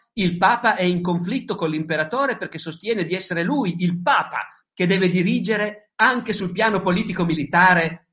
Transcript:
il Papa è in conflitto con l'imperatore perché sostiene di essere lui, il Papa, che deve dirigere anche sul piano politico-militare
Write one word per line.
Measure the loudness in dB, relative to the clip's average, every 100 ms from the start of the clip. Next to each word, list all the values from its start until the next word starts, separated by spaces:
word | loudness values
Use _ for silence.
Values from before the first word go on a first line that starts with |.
| _
il | -2 -2 2
Papa | 2 4 2
è | 2
in | 0 0
conflitto | 0 -2 -2 -4 -4
con | -4 -2
l'imperatore | -2 -2 -2 -2 -2 -2 -2
perché | -8 -10
sostiene | -12 -8 -4 -2
di | -2
essere | -4 -4 -2
lui, | 0 0 -2 0
il | -2 0
Papa, | 2 0 0 -6 -10 -14 _
che | -2 0
deve | 2 2
dirigere | 2 2 0 0 -2 -2 -6 _ 0
anche | 2 2 -2
sul | -4 -4
piano | 0 0 2
politico-militare | 0 0 0 -2 -2 -2 0 4 6 6 2 -4 _